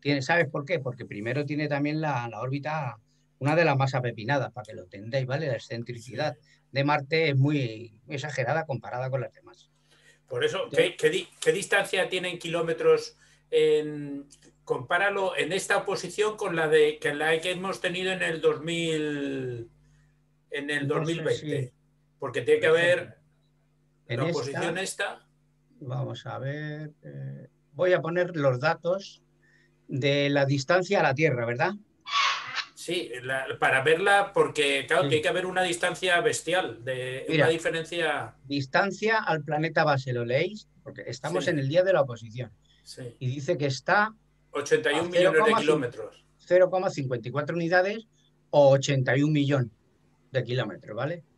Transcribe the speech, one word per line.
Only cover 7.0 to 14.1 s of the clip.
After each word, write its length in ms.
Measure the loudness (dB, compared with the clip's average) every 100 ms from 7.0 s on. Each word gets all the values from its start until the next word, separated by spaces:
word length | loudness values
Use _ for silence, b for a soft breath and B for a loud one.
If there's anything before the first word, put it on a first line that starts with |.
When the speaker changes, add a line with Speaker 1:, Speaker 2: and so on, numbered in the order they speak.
| 0 0 2
Speaker 1:
es 60 | 4
muy, 600 | 2 2 -2 -6 -14 -20
muy 120 | -14 -10
exagerada 500 | -8 -4 -2 -2 -2
comparada 420 | -8 -8 -8 -4
con 140 | -6
las 100 | -6
demás. 380 | _ -20 -20 _ _ b b b b _
Speaker 2:
Por 160 | -2
eso, 200 | -2 -2 -2
Speaker 1:
Yo 60 | 2
Speaker 2:
¿qué, 180 | 2
qué 140 | 4 2
di-, 200 | 2 -6 _
qué 120 | 0
distancia 540 | 0 2 0 2 0 0
tiene 180 | -2 -4
en 100 | -6
kilómetros? 760 | -4 -2 -2 0 4 4 2 -16 b b _
En, 760 | 2 4 4 2 -6 -8